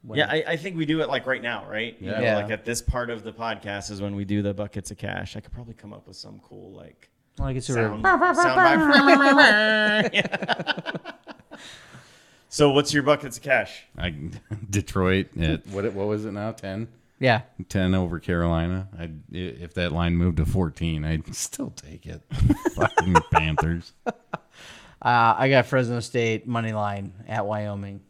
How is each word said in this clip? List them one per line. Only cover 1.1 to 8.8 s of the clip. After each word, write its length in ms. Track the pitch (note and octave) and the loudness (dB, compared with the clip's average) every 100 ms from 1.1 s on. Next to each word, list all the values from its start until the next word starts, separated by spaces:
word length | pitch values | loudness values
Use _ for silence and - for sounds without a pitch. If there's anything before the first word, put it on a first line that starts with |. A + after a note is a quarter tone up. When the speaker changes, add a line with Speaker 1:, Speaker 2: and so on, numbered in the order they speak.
| C3 B2+ | -2 -2
Speaker 2:
right 140 | B2+ | -4
now, 240 | A#2+ A2+ - | -4 -8 -8
right? 280 | G#2+ A#2 A2+ | -8 -8 -10
You 120 | F#2+ | -8
Speaker 3:
Yeah. 60 | G#2+ | -2
Speaker 2:
know, 40 | |
Speaker 1:
Yeah. 120 | A#2 G#2+ | 0 0
Speaker 2:
like, 120 | G#2 | -2
at 120 | A2 | -6
this 180 | - A2+ | -6 -6
part 280 | - B2+ A#2+ | -4 -4 -4
of 140 | A#2 | -8
the 100 | G#2+ | -10
podcast 580 | G#2+ A2+ G#2+ G#2 G2+ - | -8 -8 -6 -8 -8 -8
is 100 | G2+ | -8
when 140 | G2+ G2+ | -6 -6
we 80 | |
do 180 | G2 G#2 | -2 -2
the 120 | G2+ | -2
buckets 360 | G2 G#2 - F#2 | -4 -8 -8 -12
of 60 | - | -10
cash. 380 | G2+ F2+ G2+ A2 | -8 -8 -8 -14
I 60 | |
could 100 | - | -14
probably 220 | - A#2 | -14 -14
come 180 | A2 G#2 | -18 -18
up 140 | G2+ - | -20 -20
with 80 | F#2 | -20
some 240 | - G#2 | -20 -20
cool, 320 | _ G2 F#2 | _ -20 -20
like, 380 | F#2+ E2+ _ _ _ _ - | -20 -20 _ _ _ _ -6
Speaker 1:
Like 160 | C3+ B2+ | -4 -4
it's 120 | B2+ | -2
a 40 | |
Speaker 2:
Sound, 300 | B2 A2 G#2 | 0 0 0
Speaker 1:
real 320 | F#4+ F4 F4+ D#4+ | 2 4 4 4
Speaker 2:
sound 1000 | F4 - F4 E4 | 4 6 6 6